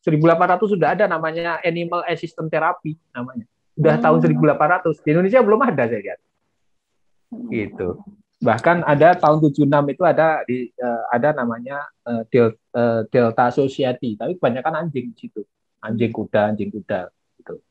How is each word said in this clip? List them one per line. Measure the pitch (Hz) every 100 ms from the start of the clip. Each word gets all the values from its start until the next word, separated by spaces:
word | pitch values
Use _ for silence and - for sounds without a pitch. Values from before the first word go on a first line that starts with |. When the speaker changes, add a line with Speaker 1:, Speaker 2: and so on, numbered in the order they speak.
Speaker 1:
Seribu | - 151
delapan | 160 170 180 180
ratus | 220
sudah | 196 156 180
ada |
namanya | 202 165 160 160 170 165
Animal | 180 170 170 175 170
Assistant | 160 165 - 160
Therapy | 160 160 180 156 156 _
namanya. | - 123 127 - _ _ -
Sudah | 156 151
Speaker 2:
Hmm. |
Speaker 1:
tahun | 160 160
seribu | 165 156 151
delapan | 143 151 180
ratus. | 175 151
Di | -
Indonesia | 156 190 254
belum | 208 220
ada, | 262 151
saya | 117 113
lihat. | 98 90 _ _ _ _ _ _ _ _ _ _ _
Speaker 2:
Hmm. | 220 240
Speaker 1:
Gitu. | 120 104 - 113 - - - _ _
Bahkan | 123 113 170 175 147
ada | 143 156 175
tahun | 156 156
tujuh | 156 143 139
enam | 143 143
itu | 135
ada | 175 139 160 151 -
di, | 123 123
eh, | - 123 117 110
ada | 120 143 147
namanya, | 120 113 123 143 147 _ -
eh, | 117 113
Del-, | 127 113 110 _
eh, | 120 120 113 110
Delta | 131 120 113 123
Society, | 120 139 - 131 127 123 104
tapi | 123 180
kebanyakan | 139 123 151 170 175
anjing | 135 123
di | 113
situ. | 120 - 101 _ _ _
Anjing | 110 113 113
kuda, | 113 104 107 104
anjing | 107 101
kuda, | 104 - 98 90 _ _ _
gitu. | - - _